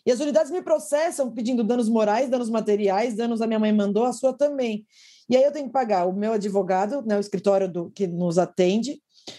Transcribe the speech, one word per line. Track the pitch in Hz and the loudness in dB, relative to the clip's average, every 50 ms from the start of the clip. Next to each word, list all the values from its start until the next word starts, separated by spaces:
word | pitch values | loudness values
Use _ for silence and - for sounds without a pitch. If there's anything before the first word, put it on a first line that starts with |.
| - | 0
E | - | 0
as | 254 220 | 0 0
unidades | 302 294 254 311 320 262 | 0 0 2 2 2 0
me | 330 359 | -2 -6
processam | 262 - 320 302 311 - 285 294 320 349 339 - 269 240 | -2 0 -2 -2 -2 0 -2 0 0 0 -2 -2 -4 -4
pedindo | 226 262 233 233 262 233 233 | -4 -6 -4 -2 0 0 0
danos | 202 240 247 240 214 | 0 0 0 0 0
morais, | 233 220 214 208 208 226 277 262 | 2 2 2 2 2 0 0 0
danos | 240 254 240 220 | -2 -2 -2 -2
materiais, | 233 220 208 214 208 202 208 196 185 196 233 254 220 | -2 -2 0 0 0 2 2 2 2 2 0 -2 -2
danos | 196 240 233 233 220 | -2 -4 -2 -2 -2
a | 226 226 | -2 0
minha | 226 220 | 0 0
mãe | 214 214 | 2 2
mandou, | 214 214 202 202 196 208 240 | 2 2 2 2 2 0 0
a | 254 240 | 0 0
sua | - - 262 254 | 0 -2 -2 0
também. | 254 285 294 285 269 254 233 214 208 - _ _ _ - - - - _ - | 2 0 0 0 0 -4 -4 -4 -6 -10 _ _ _ -20 -20 -20 -14 _ 2
E | 240 254 | 4 4
aí | 269 | 4
eu | 285 | 4
tenho | 294 302 285 240 | 2 -2 -6 -4
que | - | -2
pagar | 269 254 220 208 185 175 | -2 0 2 2 2 2
o | 185 185 | 0 0
meu | 202 208 220 226 | -2 -2 0 0
advogado, | 208 185 214 190 196 185 175 185 185 196 208 269 285 226 | 0 -2 0 0 0 0 0 0 0 0 -2 -2 -4 -2
né, | 220 208 | -2 0
o | 202 | 0
escritório | 202 202 - 185 185 202 196 196 190 185 | -2 -2 -4 -2 2 2 2 2 2 0
do, | 165 175 170 - | -4 -6 -8 -8
que | - - 202 175 | -6 -6 -4 -4
nos | 170 170 180 175 165 175 | -2 -2 -2 0 2 2
atende, | 175 170 - - 185 180 190 220 233 254 294 - _ _ _ _ - - - | 0 0 2 0 2 2 2 0 -2 -4 -8 -12 _ _ _ _ -20 -20 -20